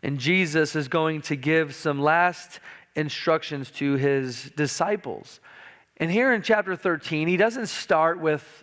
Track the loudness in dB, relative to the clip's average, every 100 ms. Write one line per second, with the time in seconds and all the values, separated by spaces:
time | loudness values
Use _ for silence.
0 | -4 -4 0 2 2 2 0 0 -2 0
1 | 0 -2 -4 -4 2 2 0 -4 -4 0
2 | 2 4 2 0 -14 -18 -20 -20 _ -6
3 | -4 -2 0 0 0 -8 -8 -4 0 2
4 | 2 0 -2 -8 -12 -2 -2 0 0 -2
5 | -4 -12 -12 -20 -20 -20 -20 -20 _ _
6 | 0 2 2 2 4 2 2 -2 0 -2
7 | -2 -2 2 4 2 0 -6 -6 0 4
8 | 4 2 0 0 -4 -20